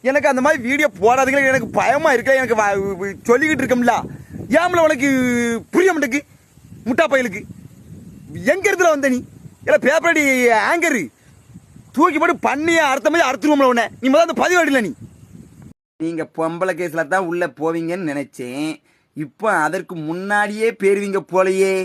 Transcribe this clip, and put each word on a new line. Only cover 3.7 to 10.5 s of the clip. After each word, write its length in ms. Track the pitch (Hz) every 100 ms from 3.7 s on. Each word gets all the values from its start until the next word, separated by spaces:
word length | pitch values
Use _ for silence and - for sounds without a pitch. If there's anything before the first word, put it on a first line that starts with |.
| 247 240 202 - - - - - 277
ஏம்ல 240 | 349 349 320
உனக்கு 220 | 302 277 262 254 240 240 233 165
புரிய 180 | 320 381
மாட்டேக்கு, 260 | 320 277 277 - _ _ _ - - -
முட்டா 180 | 254 311
பயலுக்கு? 280 | 277 247 190 - - - - - - - - - 170 185
எங்க 120 | 359 392
இடத்துல 240 | 381 349
வந்த 160 | 302 269
நீ? 60 | 254 - - - - -
இல்ல, 120 | 294 254
பேப்பர் 240 | 320 330
அடி 120 | 320 285 262 247